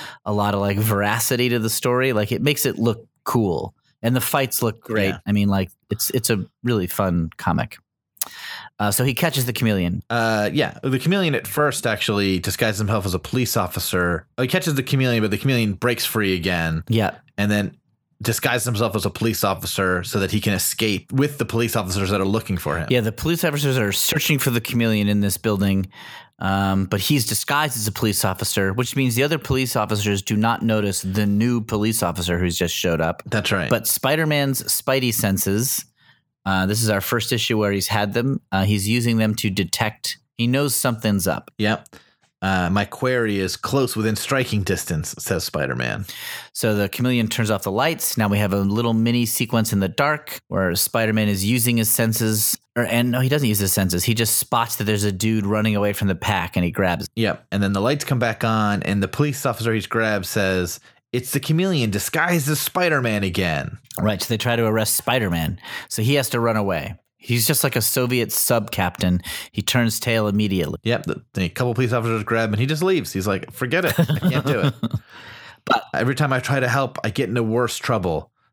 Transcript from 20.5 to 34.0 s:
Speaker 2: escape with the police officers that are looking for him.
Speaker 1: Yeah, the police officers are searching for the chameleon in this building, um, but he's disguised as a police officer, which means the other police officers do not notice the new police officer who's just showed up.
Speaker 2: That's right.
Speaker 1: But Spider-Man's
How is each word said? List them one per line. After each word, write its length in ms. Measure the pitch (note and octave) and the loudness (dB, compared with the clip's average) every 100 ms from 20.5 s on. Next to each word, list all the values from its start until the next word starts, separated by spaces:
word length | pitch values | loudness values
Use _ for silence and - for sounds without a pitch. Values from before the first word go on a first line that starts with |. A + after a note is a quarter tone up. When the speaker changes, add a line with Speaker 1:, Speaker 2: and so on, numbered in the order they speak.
Speaker 2:
escape 580 | F#2+ - - A2 F#2+ - | 0 -2 -2 -2 -2 -2
with 260 | C3 D3 C#3+ | 0 0 0
the 60 | A2+ | -4
police 300 | A#2 A#2 A2+ | 0 0 0
officers 340 | F#2 F#2+ F#2+ | -2 -2 0
that 100 | G2+ | 2
are 60 | F#2+ | 2
looking 320 | G#2+ - F2+ | 0 0 -4
for 200 | - D#2+ | -2 -2
him. 80 | E2 | 0
Speaker 1:
Yeah, 100 | B2 | 0
the 120 | A2+ | 0
police 300 | A2 D#3+ E3 | -2 -2 0
officers 340 | E3+ C#3+ C#3+ C3 | 0 0 0 2
are 140 | G#2 | 0
searching 460 | F#2+ - D3+ - D3 | 0 0 0 0 2
for 120 | C3+ | 2
the 100 | A#2 | 0
chameleon 480 | A2+ A#2+ A2+ A2 G#2 | 0 0 2 2 2
in 120 | G#2 | 2
this 180 | G2+ - | 2 0
building, 520 | A2+ G2+ G2 F#2+ F#2 - - - - _ | 0 2 2 2 -2 -8 -20 -20 -20 _
um, 460 | F#2+ G2 G2 G2 | -2 0 2 0
but 160 | F#2+ G2+ | 0 -2
he's 260 | - D3 A#2 | 0 0 0
disguised 500 | A2 - C#3+ D3+ A#2+ | -4 -2 0 0 -2
as 100 | A2 | -4
a 40 | |
police 300 | - A2+ G2 | -2 -2 0
officer, 500 | G2 F#2 - - F#2+ | 0 -2 -2 0 0
which 220 | G2 B2 - | 0 -2 0
means 180 | C3 | 0
the 80 | A#2 | 2
other 160 | C#3+ D#3 | 0 0
police 380 | - C3 B2+ B2+ | -2 -2 0 0
officers 440 | G#2 G#2+ G#2 G2 | 0 0 0 0
do 160 | - G#2 | 0 0
not 260 | A2+ A#2 | 2 2
notice 380 | A2+ A2 G2+ F#2+ | 2 2 0 -2
the 260 | F#2+ F#2+ G#2 | -2 0 2
new 360 | G2+ A#2 A#2+ | 2 2 0
police 400 | A2+ A2 G#2+ A2 | -2 0 0 0
officer 360 | F2+ F2 F2 F2 | 0 -2 -2 0
who's 200 | F2+ E2+ | 0 0
just 160 | F2 | -2
showed 260 | - F#2 E2 | 0 0 0
up. 220 | D#2+ - - | 0 -2 -4
Speaker 2:
That's 260 | A2 - | -2 0
right. 180 | G2 E2 | -2 0
Speaker 1:
But 160 | A2+ - | -2 0
Spider-Man's 760 | - | -2